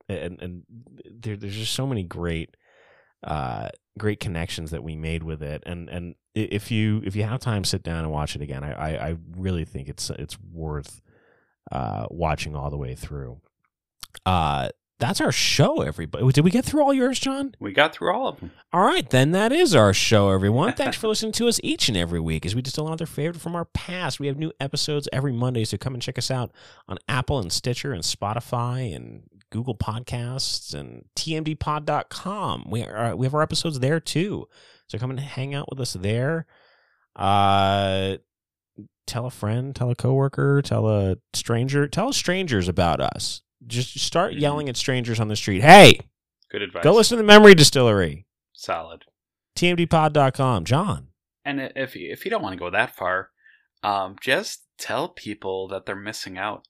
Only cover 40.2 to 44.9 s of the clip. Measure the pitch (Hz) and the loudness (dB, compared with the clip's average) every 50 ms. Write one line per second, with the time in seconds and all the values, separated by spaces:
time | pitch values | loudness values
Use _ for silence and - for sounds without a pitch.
40.2 | 135 135 - 139 139 139 143 143 135 - 113 110 110 107 107 101 98 95 90 - | 2 0 0 0 2 2 4 2 2 2 0 2 2 2 2 2 2 0 0 -2
41.2 | _ _ - - - - 117 117 127 135 139 143 147 143 - 180 214 277 269 - | _ _ -8 -6 -4 -2 0 0 0 0 0 0 0 0 -2 -2 -2 0 -2 -2
42.2 | - 180 180 190 190 147 120 95 87 90 82 92 87 85 73 65 65 - - - | -2 -2 -2 -2 -2 0 0 0 0 0 0 2 2 2 2 0 0 -2 -4 -4
43.2 | - - - - _ _ _ _ 120 117 113 123 120 - - 131 - - - 170 | -6 -8 -8 -10 _ _ _ _ -14 -8 -6 -6 -6 -6 -6 -6 -4 -2 0 0
44.2 | 190 - - 143 147 143 147 151 147 135 120 - - 139 | 0 0 0 -2 -2 0 -2 -2 -4 -6 -4 -4 -2 0